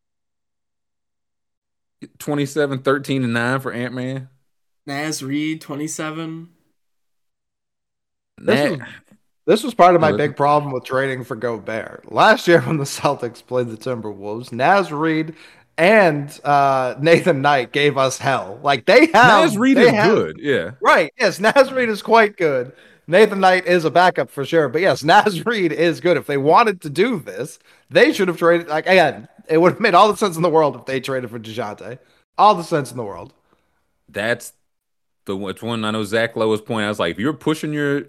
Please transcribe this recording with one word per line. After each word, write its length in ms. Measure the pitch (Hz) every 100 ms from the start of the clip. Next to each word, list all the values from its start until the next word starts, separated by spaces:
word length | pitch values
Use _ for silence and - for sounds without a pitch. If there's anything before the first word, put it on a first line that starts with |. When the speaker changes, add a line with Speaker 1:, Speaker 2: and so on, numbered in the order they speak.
| _ _ _ _ _ _ _ _ _ _ _ _ _ _ _ _ _ _ _ _ - -
Speaker 1:
Twenty-seven, 640 | - 147 139 151 143 131
thirteen, 420 | 135 143 139 135
and 80 | 127
nine 280 | 117 120 135
for 120 | 127
Ant-Man. 560 | 110 123 127 127 135 131 _ _ _ _ _ -
Speaker 2:
Naz 320 | 139 156 151
Reid, 380 | 135 143 156 160
twenty-seven. 880 | - 139 156 - 156 156 165 165 170 _ _ _ _ _ _ _ _ _ _ _ _ _ _ _ _ _ _ _
Speaker 3:
This 320 | - 214 -
Speaker 1:
Nat- 80 | 135
Speaker 3:
was, 100 | - - _ _ _ _ -
this 180 | 220
was 100 | 262
part 220 | - 175 175
of 40 |
my 120 | 156
Speaker 1:
Uh, 40 | -
Speaker 3:
big 200 | 147 139
problem 360 | 143 147 143
with 120 | 127
trading 400 | - 131 135 131
for 100 | 123
Gobert. 760 | 113 120 107 104 110 - - -
Last 340 | 117 190 214 -
year 140 | 170
when 160 | 131 156
the 80 |
Celtics 600 | 139 - 156 139 120 -
played 220 | - 127 120
the 80 | 110
Timberwolves, 760 | 127 120 107 98 101 113 123
Naz 400 | 117 143 - 170
Reid 420 | 147 160 156 160 - - _ _ -
and, 600 | 170 220 180 147 143 -
uh, 500 | 143 143 139 135 127 120
Nathan 420 | 151 170 175 143
Knight 300 | 143 143 120
gave 260 | 147 143 135
us 200 | 135 -
hell. 420 | 139 123 92 107
Like, 240 | 143 139 -
they 200 | 220 320
have, 80 |
Speaker 1:
Naz 440 | 320 247 208 - 208
Reid 180 | 262 269
Speaker 3:
they 100 | 240
Speaker 1:
is 40 |
Speaker 3:
have 240 | 220 214
Speaker 1:
good, 240 | 196 85 78
yeah. 340 | 143 117 85 127
Speaker 3:
Right, 320 | 233 277 151 -
yes, 220 | 214 147
Naz 320 | 208 285 262
Reid 160 | 262 240
is 140 | 202
quite 340 | - 226 208 208
good. 360 | 160 131 127 - _ _ -
Nathan 320 | 180 214 196
Knight 260 | 190 185 175
is 180 | 180
a 60 | 156
backup 400 | 165 180 170 131
for 140 | -
sure, 240 | 135 165 143
but 140 | 151
yes, 200 | 185 131
<laughs> 0 |
Naz 400 | 147 202 208 170 180
Reid 260 | 233 170
is 280 | 143 170 143
good. 160 | 175 156
If 100 | -
they 100 | 143
wanted 440 | 139 185 226 190
to 80 | 156
do 280 | 143 233 208
this, 400 | 107 95 135 - _ _ _
they 220 | 147 277
should 160 | 294 185
have 100 | 165
traded, 300 | 170 170 170
like, 180 | 156 160
again, 400 | 185 156 101 117 _ -
it 100 | 160
would 140 | 175
have 80 | -
made 140 | 220
all 140 | 175 214
the 60 | 208
sense 200 | 208 160
in 60 |
the 80 | 175
world 260 | 156 147 123
if 100 | 123
they 140 | 135
traded 300 | 127 131 120
for 80 | 120
DeJounte. 580 | 110 107 107 104 95 127 _ _ _ -
All 160 | 202
the 100 | 190
sense 260 | 165 156 123
in 60 | 123
the 80 |
world. 280 | 107 87 104 _ _ _ _ _ _ _ _
Speaker 1:
That's 440 | 101 110 120 - _ _ _ _ _ _ _ -
the 100 | 98
one, 140 | 98
it's 120 | 95
one 220 | 113 113
I 60 | 107
know 140 | 110
Zach 320 | 101 113 113 117
Lowe 120 | 110
was 120 | 107
pointing 240 | - 113
out. 20 | 104
I 40 |
was 80 | 107
like, 140 | 87
if 60 | 85
you're 140 | 123
pushing 400 | 151 - 156 156
your 320 | 147 143 143